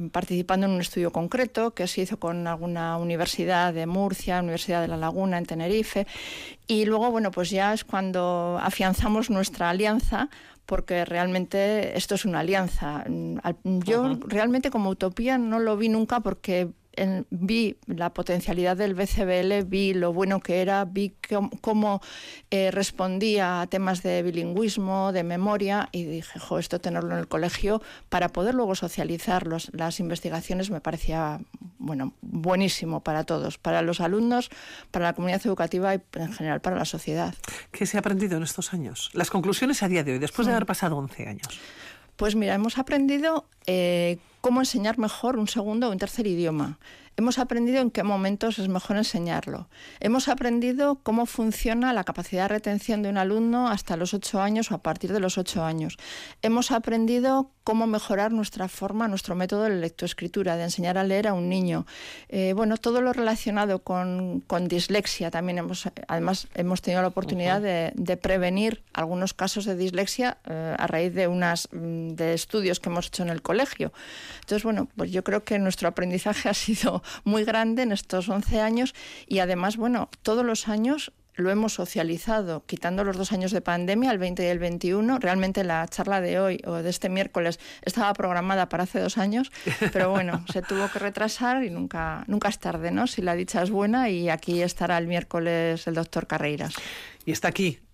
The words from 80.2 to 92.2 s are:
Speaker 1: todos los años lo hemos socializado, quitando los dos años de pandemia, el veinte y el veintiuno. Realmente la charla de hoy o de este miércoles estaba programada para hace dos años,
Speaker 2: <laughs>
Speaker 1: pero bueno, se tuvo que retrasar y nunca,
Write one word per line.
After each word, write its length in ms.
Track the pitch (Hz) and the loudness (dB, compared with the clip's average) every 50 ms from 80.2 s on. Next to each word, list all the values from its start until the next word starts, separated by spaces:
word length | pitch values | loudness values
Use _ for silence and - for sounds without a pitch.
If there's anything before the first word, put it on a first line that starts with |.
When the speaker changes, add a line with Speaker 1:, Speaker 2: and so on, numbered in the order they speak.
| - | 0
Speaker 1:
todos 220 | 214 220 240 247 | 0 2 2 2
los 240 | 240 226 - - 220 | 2 0 0 0 0
años 440 | 208 214 220 254 294 302 - - - _ _ _ - | 0 2 2 2 0 0 -2 -8 -12 _ _ _ -4
lo 160 | - 180 185 | -2 0 2
hemos 220 | 196 214 220 214 - | 2 2 2 0 0
socializado, 920 | - 180 - - 208 160 165 165 175 - - 220 220 196 175 160 151 - | -2 -4 -4 -2 -2 0 0 -2 -2 0 0 0 0 0 -2 -4 -6 -6
quitando 360 | - 185 - - 175 180 190 202 | -8 -8 -4 -2 -2 0 0 0
los 140 | 196 190 | 0 0
dos 160 | 180 196 - 208 | -2 -2 -2 0
años 180 | 185 185 185 | 0 0 0
de 100 | 214 180 | 0 0
pandemia, 520 | - 180 175 175 180 180 202 226 254 269 226 | 0 0 0 0 2 2 2 2 4 2 2
el 60 | 190 | 2
veinte 260 | 180 180 180 180 180 | 0 -2 0 0 0
y 20 | |
el 140 | 175 180 170 | 2 2 2
veintiuno. 580 | 175 175 170 170 - 175 185 208 214 233 262 - | 0 -2 -2 0 0 2 2 2 4 2 2 2
Realmente 460 | 190 180 185 190 190 190 185 208 190 | 2 2 2 4 2 2 2 0 0
la 240 | 175 165 160 165 - | 2 2 0 0 -2
charla 320 | - - 175 196 196 190 | -2 -2 0 0 2 2
de 180 | 180 175 175 185 | 2 2 2 2
hoy 220 | 196 190 180 - - | 2 2 0 -2 -4
o 80 | - 170 | -4 -4
de 160 | 170 165 175 | -2 -2 -2
este 180 | 180 - - 185 | -2 -2 -2 -2
miércoles 500 | 185 190 196 190 - 190 170 165 170 - - - - - - | 0 0 0 0 0 0 0 0 0 -4 -8 -16 -14 -8 -6
estaba 300 | 196 - 233 214 202 196 | -4 0 2 2 2 2
programada 560 | - 190 185 180 175 175 190 196 190 180 - | 2 0 0 0 0 2 2 2 2 2 2
para 160 | - 165 180 | 0 -2 -2
hace 160 | - - 190 | 0 0 0
dos 180 | 185 175 - 233 | 0 0 0 0
años, 320 | 190 202 208 240 269 - - - - | 0 2 2 0 0 -2 -4 -8 -4
Speaker 2:
<laughs> 280 | 190 - - - 170 - | -4 -2 0 0 0 2
Speaker 1:
pero 180 | 185 185 185 | 2 2 4
bueno, 340 | 196 190 185 175 170 170 175 - - | 4 2 2 0 -2 -4 -4 -4 -6
se 100 | 185 180 | -4 -4
tuvo 260 | - 196 196 202 196 - | -2 -2 0 0 -2 -2
que 80 | 202 | -2
retrasar 640 | 202 202 202 - 214 220 - - 247 240 254 269 262 | -4 -4 -2 -2 -2 -2 -2 0 0 2 2 2 0
y 60 | 196 | -2
nunca, 540 | 170 170 180 180 - 165 160 160 156 - | -2 -4 -6 -6 -4 -4 -4 -4 -4 -6